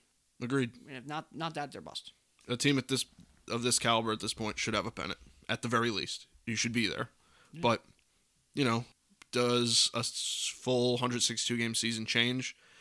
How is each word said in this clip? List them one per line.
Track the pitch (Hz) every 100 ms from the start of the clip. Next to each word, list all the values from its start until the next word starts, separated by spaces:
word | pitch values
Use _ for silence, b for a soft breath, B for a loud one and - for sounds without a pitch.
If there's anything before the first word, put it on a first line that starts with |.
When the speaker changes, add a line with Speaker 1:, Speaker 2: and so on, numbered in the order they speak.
| _ _ _ -
Speaker 1:
Agreed. | 120 135 123 - -
Speaker 2:
And | 131
if | 131
not, | 151 156
not | 160 165
that, | 156 143
they're | 101
bust. | - - - - _ _ -
Speaker 1:
A | 120
team | 143 139
at | -
this, | 131 - - - _ -
of | 117
this | 120 120
caliber | 120 113 113
at | 110
this | 110
point | - 107 -
should | - 107
have | 95
a |
pennant, | - 78 - - - -
at | 113
the | 120
very | 117 117
least. | 98 71 - - - -
You | 110
should | 120
be | 117 101
there. | - 120 _ b b b
Speaker 2:
Yeah. | -
Speaker 1:
But, | - 113 - _ _ _ _ _ _
you | -
know, | 131 113 117 _ _ - -
does | 120 123 123 120 113 -
a | 120
s-, | 113 - - - - -
full | - 127 123 120
hundred | 123 120
sixty-two | - 113 - 120
game | 117 113
season | 113 113 107
change | 120 120 127 127 - b b